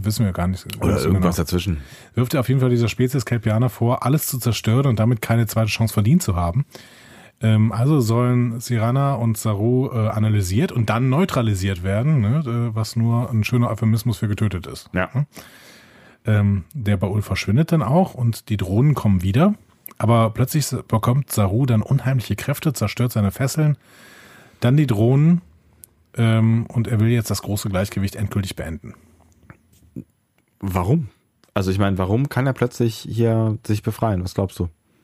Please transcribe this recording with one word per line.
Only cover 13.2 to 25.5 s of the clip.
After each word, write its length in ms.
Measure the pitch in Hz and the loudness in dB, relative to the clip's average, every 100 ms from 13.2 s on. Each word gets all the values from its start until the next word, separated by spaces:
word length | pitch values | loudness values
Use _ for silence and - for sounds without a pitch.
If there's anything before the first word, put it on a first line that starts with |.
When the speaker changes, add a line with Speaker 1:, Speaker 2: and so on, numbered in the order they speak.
| 123 | 0
Speaker 1:
ein 120 | 113 | -2
schöner 260 | 104 123 120 | 0 0 0
Euphemismus 480 | 107 113 110 123 107 | 0 0 0 0 -4
für 80 | 110 | -4
getötet 400 | 101 107 90 90 | -2 -2 -2 -8
ist. 220 | - - | -14 -8
Speaker 2:
Ja. 180 | 90 92 | -4 -2
Speaker 1:
Hm? 120 | 127 147 - - - - - - - - _ - | -2 -6 -8 -20 -20 -20 -20 -20 -20 -20 _ 0
Ähm, 380 | 107 101 98 - | 2 2 0 -4
der 240 | 147 104 98 | -6 -2 0
Baul 260 | 98 104 | 0 -2
verschwindet 480 | - 98 - 110 160 | -2 -4 0 0 2
dann 100 | 165 | 0
auch 320 | 110 160 185 | 2 2 0
und 360 | - 120 110 - | 0 -2 -2 -4
die 80 | 107 | -4
Drohnen 360 | 85 101 143 | -2 2 2
kommen 300 | 139 107 95 | 2 2 2
wieder. 320 | 92 104 190 208 _ _ - - | 2 4 4 2 _ _ -20 -4
Aber 320 | 107 117 113 | 2 4 2
plötzlich 340 | 110 131 156 135 | 0 -2 -2 -2
s-, 120 | 127 - | -6 -2
bekommt 440 | 113 120 131 131 | -2 2 0 0
Saru 340 | - 98 107 131 | 0 0 2 2
dann 160 | 113 | 2
unheimliche 540 | - 139 127 135 - 104 | 2 0 0 -2 -2 -4
Kräfte, 380 | - 143 160 | -4 -4 -2
zerstört 380 | 135 104 - 120 | -2 -2 -2 -2
seine 180 | 117 101 | 0 0
Fesseln, 440 | - 143 - 151 147 _ - - - - - - _ | 0 -2 0 0 0 _ -20 -20 -20 -20 -20 -20 _
dann 180 | 120 143 | 2 4
die 80 | 143 | 2
Drohnen, 560 | 104 117 139 156 175 - | 2 4 6 6 4 0